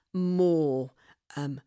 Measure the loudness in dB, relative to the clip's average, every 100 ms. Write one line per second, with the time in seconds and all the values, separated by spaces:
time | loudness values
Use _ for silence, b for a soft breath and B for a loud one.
0 | B -4 -2 2 4 4 2 0 -4 _
1 | b b -14 -8 -8 -8